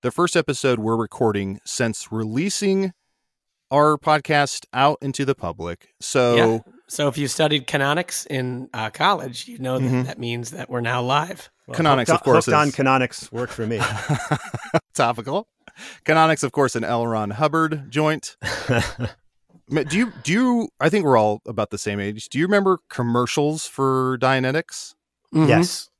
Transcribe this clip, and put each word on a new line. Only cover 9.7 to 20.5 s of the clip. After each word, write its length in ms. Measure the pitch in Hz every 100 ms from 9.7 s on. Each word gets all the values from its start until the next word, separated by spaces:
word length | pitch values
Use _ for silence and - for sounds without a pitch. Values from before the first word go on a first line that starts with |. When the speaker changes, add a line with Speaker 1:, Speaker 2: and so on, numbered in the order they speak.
| 127
Speaker 2:
that 60 | 127
Speaker 1:
Mm-hmm. 160 | 127
Speaker 2:
that 140 | 127 -
means 320 | 120 117 117
that 180 | - -
we're 120 | 123
now 180 | 117 123
live. 480 | 123 139 170 - - _ -
Speaker 3:
Well, 120 | 135
Speaker 1:
Canonics, 300 | 156 135 120
Speaker 3:
hooked 20 |
Speaker 1:
of 120 | 165
course, 240 | - 123 -
Speaker 3:
on, 200 | 151 147
hooked 120 | 131
on 80 | 135 131 127
Speaker 1:
is 0 |
Speaker 3:
Canonics 240 | - -
worked 200 | 113 123
for 120 | - 110
me. 140 | 113
Speaker 1:
<laughs> 1120 | - 107 - 147 - 151 - - - 160 _
Topical. 540 | - 123 117 117 165 226 _ - _ - -
Canonics, 400 | - 160 160 156
of 80 | 139
course, 240 | - 135 120
an 80 |
L. 220 | 110 120 117
Ron 240 | 110 107
Hubbard 600 | 104 151 160 160 151 135
joint. 460 | 123 151 156 - -
Speaker 3:
<laughs> 260 | - - - 120 - - 127 - _ _ _ _ _
Speaker 1:
Ma-, 120 | 147
do 140 | 151 180
you, 160 | 233 160
do 100 | 127
you, 360 | 190 254